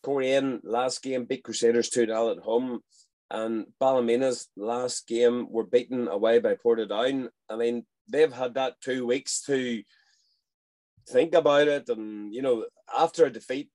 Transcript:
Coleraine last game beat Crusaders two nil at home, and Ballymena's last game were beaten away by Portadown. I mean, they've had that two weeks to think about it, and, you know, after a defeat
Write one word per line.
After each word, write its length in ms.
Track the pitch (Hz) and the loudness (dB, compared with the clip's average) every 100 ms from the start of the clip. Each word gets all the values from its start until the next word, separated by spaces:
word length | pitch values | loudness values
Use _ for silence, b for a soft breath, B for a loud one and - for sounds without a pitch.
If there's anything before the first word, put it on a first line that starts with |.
Coleraine 580 | - 139 131 135 135 117 | -2 0 2 2 2 -4
last 400 | - 117 127 - | -2 0 0 -4
game 220 | 131 131 | -4 -4
beat 200 | 120 131 | -4 -6
Crusaders 460 | - 110 117 117 113 | -6 2 4 4 2
two 160 | 127 113 | 0 0
nil 240 | 110 113 | 2 0
at 80 | 98 | -2
home, 420 | 107 117 127 117 _ b b _ _ | 0 0 0 -8 _ b b _ _
and 360 | 110 110 113 - _ | -6 -4 -4 -6 _
Ballymena's 680 | 135 131 117 120 135 120 - - | 2 2 2 2 2 -2 -8 -10
last 500 | 104 120 123 - - | -6 -4 -4 -6 -4
game 440 | 117 120 120 110 | 2 4 2 -4
were 140 | 113 | -4
beaten 440 | 101 127 120 127 120 | -4 -6 -6 -6 -4
away 300 | 101 110 117 | -2 2 2
by 160 | 110 | 2
Portadown. 760 | 98 117 113 104 101 127 135 123 _ _ | 0 0 0 -2 -2 -2 -2 -8 _ _
I 60 | 110 | -4
mean, 280 | 117 120 113 _ _ | -2 -4 -8 _ _
they've 240 | 135 156 | 2 2
had 220 | 123 127 | 0 -6
that 260 | 120 131 - | -4 -6 -6
two 260 | - 131 120 | -6 -4 0
weeks 360 | 131 - - | -2 -2 -8
to 400 | - 135 123 117 - _ _ _ _ _ _ _ _ _ _ _ - | -2 -2 0 -6 -8 _ _ _ _ _ _ _ _ _ _ _ 0
think 260 | 127 165 | 2 4
about 340 | 170 151 143 147 | 4 4 4 4
it, 200 | 143 120 | 2 -2
and, 420 | 113 107 107 104 | -6 -6 -10 -10
you 100 | 110 | -6
know, 220 | 135 117 101 _ - 120 | -2 -2 -2 _ -8 0
after 300 | 160 - 151 | 0 4 2
a 60 | |
defeat 360 | 113 - 131 147 | 2 -8 -8 -8